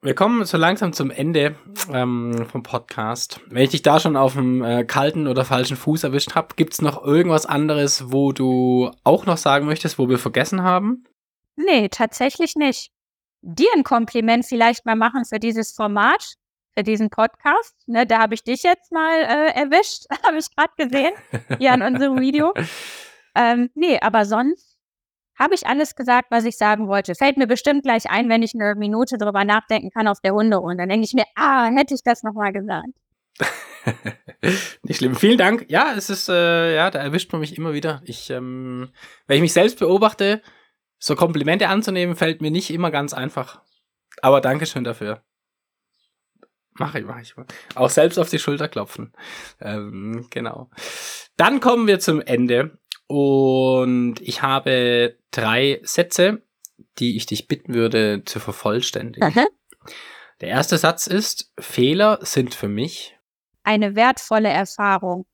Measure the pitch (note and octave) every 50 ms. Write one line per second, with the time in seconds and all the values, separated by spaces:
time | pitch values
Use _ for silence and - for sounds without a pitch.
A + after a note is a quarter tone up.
0 | - C#3+ C3 - F#3+ G#3+ A#3+ A#3 G#3 E3+ - E3 D#3+ E3+ F#3+ G#3+ G#3+ F3+ D#3 -
1 | D3 C3+ - - C3+ D#3 E3+ D#3 C#3+ D3 D3+ D3 _ - G3+ - - F3+ C#3+ B2+
2 | B2+ B2 B2 A#2+ A#2 A#2+ A#2+ A#2 A#2 A2+ - C3 A#2+ - - A#2+ - - - -
3 | A2 A2 A#2 C3 - - - - - - - A#2+ C3 C#3 C3+ D3+ - D#3 D3 D#3
4 | D#3 D#3+ D3+ C3+ C#3 C3+ C3 C#3 C3 B2+ B2+ B2+ B2 A#2 A#2+ A#2+ A#2+ A#2+ - D3
5 | C#3 D3 D#3 E3 D#3 C#3 B2+ C3 C3 B2+ C3+ B2 B2+ C3 C#3 B2+ - - D#3 D#3
6 | - D3 C3 C#3+ C#3 - - E3 D#3+ - - - E3 - - - D#3+ D3+ C#3 -
7 | - C#3+ C#3+ E3 F3 F3+ D#3+ D#3 D#3 - D3+ C#3+ D3+ D#3 D3+ D3 C#3+ C#3 - -
8 | C3+ B2 B2+ C#3 C#3 C#3 C3+ - C3+ C3 B2+ B2+ B2+ B2+ B2+ B2 B2 B2 - _
9 | _ B2 D3+ - - G3 F3 D#3+ - D#3 C#3 C#3+ C#3+ D3 D#3 D#3 - E3 - -
10 | C#3 B2 C3 B2 - B2 A2+ B2 C3+ - - F#3+ F3+ F#3 F3+ F3+ G3 G#3 B3 B3
11 | _ _ _ _ _ _ _ _ _ _ _ - D4+ G4 F4 B3+ G#3 F#3+ - -
12 | B3 A3+ - - B3 C#4 - - E4+ D#4 - D4+ D4+ C4+ B3 - - - _ _
13 | _ _ _ _ _ _ _ _ _ F3+ E3 E3+ D4 A4 A#4+ E4+ C4 - C#4 A#3
14 | A3+ A3 - A#3+ A3 A3+ A#3 A#3+ B3 - - A#3 A3+ A#3 A#3+ - _ A#3+ A3+ A3
15 | A3 A#3 A#3+ C4+ A#3 - - A3 G#3+ A#3 A3 A3+ A3 - - - A3 G#3 G#3 G#3
16 | G3+ A#3+ D#4 G#4+ - - - _ _ _ _ _ _ _ _ - G3+ G3 A3 G#3
17 | A3 G#3 - - A3 A#3 _ _ _ D4 D4+ G4+ A#4 - _ _ _ - A#3 A#3
18 | B3 G#3 A3+ A3+ A3+ A3 A3 A3+ - - B3 C4 - F4 F4+ - _ _ E4+ D#4+
19 | D#4+ D#4+ E4 D#4+ D#4+ - A#3 D4 D4+ D#4 - - D4 C#4 C#4+ F4 G#4 - - -
20 | - _ C#4+ - - - E4 D#4 D#4 - _ - D4 E4 _ _ D#4 B3 B3 C#4
21 | C4+ D#4+ G4 - - _ - A#2 - _ C#3 - C4 C4+ B3 B3+ A#3 A3 B3+ B3+
22 | C4+ C#4 C4 B3+ B3+ C4 C#4 D4 D4+ E4 G4+ - F3 D#3+ - - - - - -
23 | - - - _ _ _ _ - B3 A#3 A#3+ A#3+ A#3+ A#3+ _ D4+ D#4+ F4+ C#4 -
24 | - A3 G#3 A3+ G#3 G3+ A3 A#3 B3 C#4 E4+ - _ _ _ _ _ _ _ _
25 | _ _ _ _ _ _ _ _ B3+ D#4 G4 - - - B3 C#4 D4+ - - _
26 | C4+ B3 A#3+ B3 B3+ _ - A#3 A3+ A#3 A3+ - G#3+ G#3 G#3+ G#3+ A3 G3 G3 G3+
27 | F#3+ - F3 - - - F#3 C#4 C4+ A3 B3 B3 - D4+ D4 C#4+ C#4 C#4 A#3 A#3
28 | - - - - A#3+ A#3+ A3+ A3+ A#3 A3+ - A#3 G#3+ G#3 G#3 G3+ G#3+ G#3 G#3 A3
29 | B3 - - A3 G#3 G#3 G3+ G3 G3+ G3+ G#3 A3 A3 _ A3 G#3+ - F#3 - A#3
30 | A3 G#3+ G3+ - _ F#3+ F#3+ G#3 A3 A3+ G#3+ F#3+ F3+ E3 F3+ F3+ F3 F#3 F#3+ A3
31 | A3 G#3+ - B3+ - - _ G3+ D#4 D4 C4+ C4 A#3+ A3+ A#3+ C4+ D4 C4+ C#4+ B3
32 | - - A#3 - - A3 G#3 G#3+ G#3 G3 F#3+ G3+ G3 G#3+ F#3 D#3+ - - B3+ _
33 | _ _ _ _ _ _ _ _ - - - - - - - - - - A2+ -
34 | - A2 - _ _ - - _ - - F#3 F#3+ - - - _ _ A#2+ D3+ -
35 | C3+ C3 B2+ A#2+ - G#3 A#3 A#3+ G3 F#3+ G#3+ A#3 - _ D3 F3+ C4 D#4 B3+ G#3
36 | G3 - G3 F#3+ - - F#3+ F3 E3+ E3+ E3+ E3+ E3 E3 D#3+ D#3 E3 F#3+ F#3+ C#3
37 | C#3 C#3 D3 F3 E3+ _ - E3 D#3 D3 F3 - D#3+ E3 D3+ D3 D3 D#3+ D3+ C3+
38 | D#3 - - - - - C3 B2+ B2+ B2+ B2+ B2+ C3 B2+ B2+ B2 B2+ B2+ _ _
39 | - - - _ _ _ C#3 C#3+ E3+ E3 - F3 F3+ G#3+ A#3+ - G3+ E3 F#3 G3+
40 | G#3+ G#3+ G#3+ - G3+ G3 G#3 A3 _ - _ _ _ _ _ _ _ _ _ _
41 | - - D3+ - E3+ E3+ E3 D3+ C#3+ D3 E3+ G3+ G#3 F3 G3 G3+ G#3+ - F#3+ F3+
42 | F3 F3 E3+ E3+ F#3 D#3+ D#3+ D#3+ D#3 D3+ D#3 F3 F#3 - D3+ E3 F3+ E3+ D#3 C#3+
43 | C#3+ D3 - - B2 C3 - - B2+ - - - _ _ _ _ _ _ _ _
44 | _ _ - - - C3 C#3 C#3 C3 C3 C3+ D3+ D#3+ D#3 - C#3+ B2 A#2+ A#2 -
45 | - - G#2+ - _ _ _ _ _ _ _ _ _ _ _ _ _ _ _ _
46 | _ _ _ _ _ _ _ _ - _ _ _ _ _ _ - C3 D3 C#3 D3
47 | G#2 G2+ A#2+ A#2+ A#2 - - - C3 _ - - - - - - C3 A#2+ - -
48 | D3+ E3+ E3+ F#3+ D#3+ - - - - - C#3+ C#3+ D3 D3+ - A2 G2+ - - -
49 | A#2+ A2+ _ _ - - - - - - - _ - G#2+ G#2 G#2+ G#2 G#2 - F#2+
50 | G2 G#2+ A2+ A#2 A#2+ _ - B2+ A#2+ A2+ - - B2+ _ _ - - - - -
51 | - - - - - - _ - D#3+ G3 C4+ C4+ - B3+ B3 A#3+ A#3 G#3 G3 F3+
52 | - - D#3+ D#3 - - B2+ A#2+ B2 B2 A#2+ A#2+ C#3 D#3 - _ _ _ - -
53 | _ _ C#3 C#3+ C#3 C#3 C#3 C3+ C3+ C3 C3 C3 C3 C3 C3 C3 B2+ B2+ B2+ B2
54 | B2 A#2+ A#2 - - - A#2+ - - C3+ C3+ C3+ - C3+ C3 B2+ B2 A#2+ A#2+ A#2+
55 | A#2+ A#2+ A#2+ _ _ _ - - A2+ A2 A2+ A#2+ C3 C#3 C#3 - - - - -
56 | F3 F3 - - F3+ F#3+ G#3+ G#3+ _ _ _ _ _ - _ _ - _ _ -
57 | B2 A#2+ A2 A2 - - G#2+ G#2 - _ C3 - _ - B2+ A#2 A2+ A2+ A2 A2+
58 | G#2+ G#2 G#2 G2+ - - - A2+ - - G2+ - - G#2 G#2 A#2+ B2 - - -
59 | - A#2 A#2+ - A3+ - D3+ A#3 C4+ G#4 _ _ _ _ - _ _ - - -
60 | - - - - - - _ _ - - G2+ B2+ D3+ - F3+ D#3+ - D#3+ E3 -
61 | - - - G3+ G#3+ - - - - _ _ - - - - - B2 C3 D3+ F#3
62 | G#3 G#3+ G#3+ - - - - D3 C3 A#2+ - - - G2+ G2+ G#2 B2 E3 - -
63 | - - _ _ _ _ _ _ _ _ _ _ _ - G#3+ G#3+ G#3+ G3+ G3+ G#3+
64 | A3 B3 - - - - A3 A3 A3 G#3 E3 D#3+ G3 F#3+ - - G#3 G3+ G3 F#3
65 | G3 F#3 F3+ F3+ F#3 _